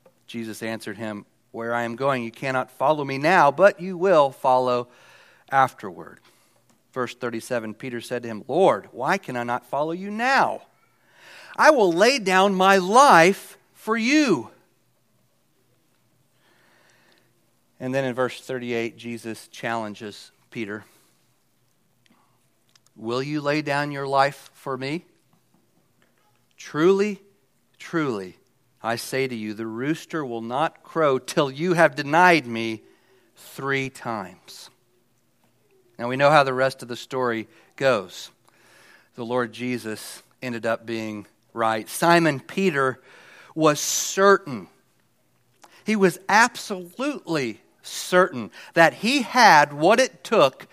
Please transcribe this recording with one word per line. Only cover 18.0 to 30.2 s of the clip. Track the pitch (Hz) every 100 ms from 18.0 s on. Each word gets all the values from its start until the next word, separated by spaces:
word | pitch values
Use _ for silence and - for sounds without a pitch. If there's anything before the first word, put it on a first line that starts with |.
| 131
in |
verse | 120 123 -
thirty-eight, | - 127 120 117 113 113
Jesus | 117 117 113 107 -
challenges | - 120 117 107 101 107 - - _ _
Peter. | - 101 107 - _ _ _ _ _ _ _ _ _ _ _ _ _ _ _ _ _ _ _ _ -
"Will | 110 123
you | 143 151
lay | 143 151
down | 147 139 147
your | 143 139
life | 139 139 143 -
for | _ 139 131
me? | 135 165 _ _ _ _ _ _ _ _ _ _ _ _ _ _ _ _
Truly, | - 147 175 196 208 196 _ _ _ _ _ _
truly, | - 170 143 104 92 - _ _ _ _
I | 113 117
say | - 135 131
to | 117
you, | 107
the | 104 113
rooster | 113 139 165 - 165